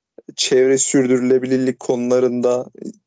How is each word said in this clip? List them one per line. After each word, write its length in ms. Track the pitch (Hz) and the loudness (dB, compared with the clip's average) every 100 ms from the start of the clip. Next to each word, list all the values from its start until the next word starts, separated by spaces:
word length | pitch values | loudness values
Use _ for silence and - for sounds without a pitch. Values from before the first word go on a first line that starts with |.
| _ - - - | _ -20 -14 -8
çevre 420 | - 131 131 135 | 0 2 4 2
sürdürülebilirlik 1000 | - 143 127 127 127 131 127 131 131 123 | 2 0 2 2 2 0 0 -2 -2 -4
konularında 840 | - 123 123 127 127 120 120 123 127 - - - | -4 -4 0 0 0 0 -2 -2 -4 -14 -16 -16